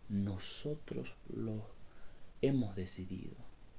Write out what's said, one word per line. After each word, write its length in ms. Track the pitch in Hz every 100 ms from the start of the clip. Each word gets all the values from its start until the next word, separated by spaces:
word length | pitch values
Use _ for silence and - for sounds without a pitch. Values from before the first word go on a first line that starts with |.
| -
nosotros 1080 | 101 101 95 - - 147 151 - 127 123 - -
los 340 | 110 113 107 - - - - - - - -
hemos 340 | 135 139 107
decidido 640 | 95 92 - 92 95 - - - - -